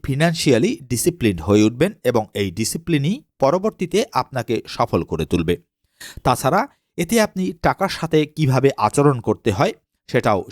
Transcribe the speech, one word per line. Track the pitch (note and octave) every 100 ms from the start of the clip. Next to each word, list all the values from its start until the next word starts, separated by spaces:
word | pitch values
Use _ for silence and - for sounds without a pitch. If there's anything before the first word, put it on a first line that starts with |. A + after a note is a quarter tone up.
| -
ফিনান্সিয়ালি | C3+ E3+ E3 D3 A2+ G3+ - B2+
ডিসিপ্লিনড | A#2 F3+ F3 A2 E2+ E2+
হয়ে | G#2 G#2+
উঠবেন | A#2+ F#3 - B2
এবং | A#2 G#2+ -
এই | G2 F2+
ডিসিপ্লিনই | A2 E3+ E3+ D3+ D3 C4+ _ -
পরবর্তীতে | C#3 F3+ G#3 - F3 G3+ - C3
আপনাকে | - B2+ A2+ G#2+ - -
সফল | A#2+ F#2
করে | - D#2+ D#2
তুলবে। | E2+ D#2+ E2+ _ _ _ _ - -
তাছাড়া | C3+ B2 C3+ F#3 C#4+ _ _ -
এতে | E3+ A#3
আপনি | G#3 F#3 F#3 - D3+
টাকার | - F#3+ -
সাথে | E3 D#3 D3+ -
কিভাবে | C#3 C3 C3+ - G#2+
আচরণ | - C#3+ B2 A2+
করতে | G2+ A2+ G2
হয়, | F#3+ - _ _ -
সেটাও | B2 A2+ G2 -